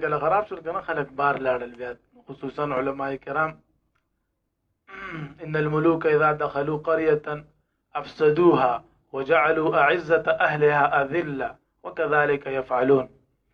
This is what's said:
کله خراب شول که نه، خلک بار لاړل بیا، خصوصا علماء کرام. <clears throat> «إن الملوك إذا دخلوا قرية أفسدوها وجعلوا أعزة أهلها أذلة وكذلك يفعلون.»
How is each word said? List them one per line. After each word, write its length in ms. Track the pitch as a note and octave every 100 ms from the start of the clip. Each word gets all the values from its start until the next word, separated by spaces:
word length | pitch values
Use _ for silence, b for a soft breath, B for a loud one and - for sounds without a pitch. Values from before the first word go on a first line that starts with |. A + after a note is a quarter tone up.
کله 140 | D#3 D3+
خراب 260 | D#3 G3 G#3+
شول 140 | F3+
که 120 | D#3+
نه، 80 | F#3
خلک 280 | - D#3 C#3 C3
بار 160 | C#3+ C3+
لاړل 360 | C3 B2 B2 A#2+
بیا، 140 | B2 A#2+ _ _ -
خصوصا 380 | C3 C3+ C3+ D3
علماء 420 | C3 C3+ C#3 C#3 C#3
کرام. 360 | - D3 D#3 D#3 _ _ _ _ _ _ _ _ _ _ _ _ -
<clears throat> 560 | G3 F#3+ D#3+ C#3+ -
«إن 120 | D#3 D3+
الملوك 500 | D3+ D3+ E3 E3 E3
إذا 260 | D3+ D#3
دخلوا 460 | D3+ D3 C#3 D3 D3+
قرية 480 | D#3 D#3+ D#3 D3+ D3+ D3+ - _ _ _ _
أفسدوها 920 | D3 D3 - D3+ D3+ F3 D3 G#2+ A#2 - _ _
وجعلوا 600 | C3+ C#3 D#3+ D3+ D#3+ D#3 E3
أعزة 500 | C#3+ F3 D#3 D#3+ D#3+ -
أهلها 640 | E3+ D3+ D3 D3 C#3+ C#3+
أذلة 480 | C#3 E3 D3+ C3+ B2 - _ _
وكذلك 640 | F3+ F3 D#3 D3+ D3 C#3+ C3+
يفعلون.» 600 | C3+ - B2+ C3 C3+ B2+ _ _ _ _